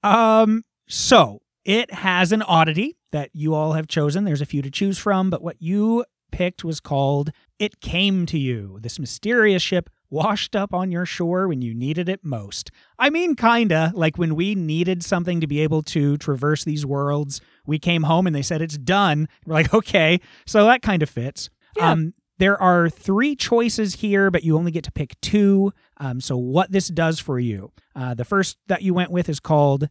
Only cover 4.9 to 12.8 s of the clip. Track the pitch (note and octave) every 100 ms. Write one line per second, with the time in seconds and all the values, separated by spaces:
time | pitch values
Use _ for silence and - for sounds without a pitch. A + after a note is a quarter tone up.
4.9 | F#3+ G#3 F#3+ F#3+ E3+ E3 - E3 G3+ A3
5.9 | A#3 A#3+ _ _ - F3+ - E3+ D#3 -
6.9 | C#3 C#3 C#3+ D3 - _ _ G#3 _ -
7.9 | F3 G3 F#3+ E3+ D#3+ C3+ A#2 G2+ G2 A2+
8.9 | - B2 - G#3 A#3+ G#3+ F#3 - F3+ -
9.9 | _ _ C#3+ G3+ G#3 - G#3 G3+ F3+ F#3+
10.9 | E3+ F3+ - E3+ F3+ F#3+ C3+ A#2+ A2+ C3
11.9 | D#3 F3+ G3 E3 A#2+ G2+ - - _